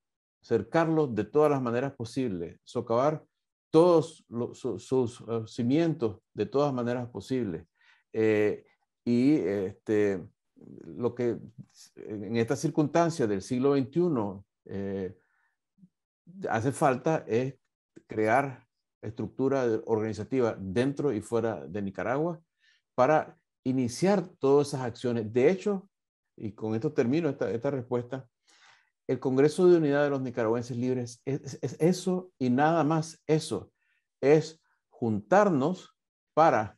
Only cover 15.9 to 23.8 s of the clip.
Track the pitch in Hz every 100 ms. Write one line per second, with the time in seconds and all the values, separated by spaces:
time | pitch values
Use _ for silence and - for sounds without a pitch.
15.9 | _ _ _ - 185 175 113 135 - 151
16.9 | 127 160 160 - 110 131 - _ _ _
17.9 | - - 107 110 127 139 120 _ _ _
18.9 | _ 107 - 107 - 131 135 123 110 -
19.9 | 110 110 104 101 131 113 - 95 92 135
20.9 | 139 143 107 - 117 113 87 69 101 98
21.9 | 92 95 135 170 160 _ _ _ _ _
22.9 | - 131 156 - - _ _ 131 131